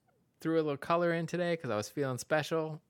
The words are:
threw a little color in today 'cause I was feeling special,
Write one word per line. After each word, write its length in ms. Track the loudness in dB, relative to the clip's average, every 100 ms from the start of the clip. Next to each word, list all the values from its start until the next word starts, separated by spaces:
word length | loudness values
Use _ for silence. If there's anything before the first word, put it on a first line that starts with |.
| _ _ _ _
threw 160 | 0 2
a 20 |
little 140 | 2 -2
color 360 | 0 2 2
in 140 | 0 -2
today 300 | -2 -2 -2
'cause 140 | 0
I 60 | -2
was 120 | -2
feeling 300 | -2 -2 -2
special, 600 | 0 0 2 -2 -2 -6